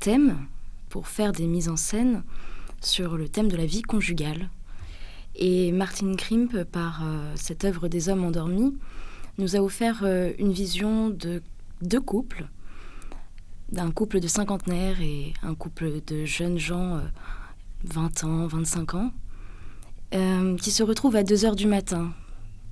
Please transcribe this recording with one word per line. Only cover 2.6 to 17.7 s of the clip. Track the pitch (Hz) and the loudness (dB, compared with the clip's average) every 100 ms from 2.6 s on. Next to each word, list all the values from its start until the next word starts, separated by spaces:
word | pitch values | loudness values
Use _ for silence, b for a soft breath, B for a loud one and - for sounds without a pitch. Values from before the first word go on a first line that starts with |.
| B - | B -4
sur | - - 180 165 | 0 0 0 0
le | 151 | 0
thème | - 214 | 2 4
de | 175 | 4
la | |
vie | 165 185 | 2 2
conjugale. | 226 208 175 170 151 151 185 - B B B B B B B - | 2 2 4 2 0 -2 -4 -6 B B B B B B B 0
Et | 185 180 180 | 2 4 4
Martin | 180 190 - 196 185 | 2 0 0 0 0
Krimp, | - 226 240 226 | 2 2 4 0
par, | 170 175 165 160 | -2 -2 -2 -2
euh, | 160 156 147 | -2 -2 -2
cette | 147 - 165 | -4 -4 0
œuvre | 196 175 170 | 0 2 0
des | 175 165 | 2 2
hommes | 190 180 | 2 2
endormis, | 165 160 185 262 277 B B B B B - | 2 2 2 2 0 B B B B B -2
nous | 190 | 2
a | 202 | 4
offert, | 196 - 233 226 | 2 2 0 2
euh, | 196 185 180 - | 2 2 2 2
une | 202 | 2
vision | 185 190 180 208 220 220 | 2 0 0 2 2 2
de | 185 170 175 - - - - | 0 -4 -4 -6 -12 -12 -6
deux | 175 240 | 0 2
couples, | - 208 - - - - B B B B B B B - - - - | 2 0 -2 -6 -8 -10 B B B B B B B -12 -12 -10 -4
d'un | - 170 | -2 -2
couple | 165 214 196 | 0 0 2
de | 170 | 2
cinquantenaires | 214 208 196 - 175 190 185 | 0 0 0 0 0 2 2
et | 160 143 143 - | 2 0 -2 -2
un | 160 | -2
couple | 160 170 - 165 147 - | -4 -6 -4 -4 -4 -4
de | 151 | -4
jeunes | 151 - 175 175 | -2 -2 0 0
gens, | 156 175 185 | 0 0 0
euh, | 165 143 B B B B B - | 0 -2 B B B B B -12